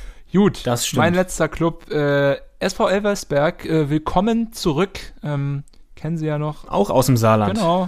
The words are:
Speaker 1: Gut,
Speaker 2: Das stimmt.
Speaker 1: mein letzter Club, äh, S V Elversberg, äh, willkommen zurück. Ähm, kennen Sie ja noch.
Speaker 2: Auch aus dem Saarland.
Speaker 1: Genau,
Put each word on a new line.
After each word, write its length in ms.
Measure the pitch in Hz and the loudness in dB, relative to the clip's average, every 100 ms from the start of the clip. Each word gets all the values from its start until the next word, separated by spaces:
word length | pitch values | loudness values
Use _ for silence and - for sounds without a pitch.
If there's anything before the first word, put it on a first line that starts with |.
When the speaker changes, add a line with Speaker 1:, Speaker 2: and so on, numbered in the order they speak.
| - - - | -16 -16 -4
Speaker 1:
Gut, 320 | 180 202 - - | 2 2 0 -2
Speaker 2:
Das 220 | 120 - | -2 0
stimmt. 160 | - | 2
Speaker 1:
mein 100 | 160 | 2
letzter 340 | 175 185 - 160 | 2 0 -2 -2
Club, 440 | - 165 165 - | 0 -2 -2 -6
äh, 460 | 151 147 143 143 139 - - | -2 2 2 2 0 -6 -6
S 160 | 185 | -4
V 140 | - 220 | 0 0
Elversberg, 800 | 196 208 202 - 143 156 175 - | 2 0 -2 -2 0 0 -2 -2
äh, 260 | 160 143 | 0 0
willkommen 600 | 151 156 180 208 226 226 | -2 0 0 2 0 -2
zurück. 480 | - 180 147 196 - - - | -4 -2 0 -2 -4 -16 -12
Ähm, 400 | 151 147 143 143 - - - - | -6 -4 -4 -6 -10 -20 -20 -12
kennen 220 | 156 165 | -8 -4
Sie 80 | 156 | -4
ja 120 | 147 | -2
noch. 300 | 151 156 - | -4 -8 -4
Speaker 2:
Auch 220 | 165 202 | -2 2
aus 160 | 127 127 | 2 2
dem 100 | 123 | 4
Saarland. 400 | 110 110 101 98 | 4 4 2 0
Speaker 1:
Genau, 320 | 165 180 | 0 0